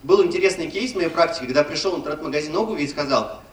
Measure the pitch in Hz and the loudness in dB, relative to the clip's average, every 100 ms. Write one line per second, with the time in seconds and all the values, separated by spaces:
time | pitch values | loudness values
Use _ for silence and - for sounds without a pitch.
0 | 139 196 175 175 190 175 156 196 254 190 | 6 4 6 2 0 0 -6 -4 -4 -2
1 | 170 - - - 127 135 147 160 196 160 | -2 2 2 2 0 2 2 0 -2 -2
2 | 147 151 - 143 151 165 220 165 143 151 | -4 -6 -4 -4 -2 -2 -2 -2 -4 -2
3 | 143 127 110 - - | 0 0 0 -10 -18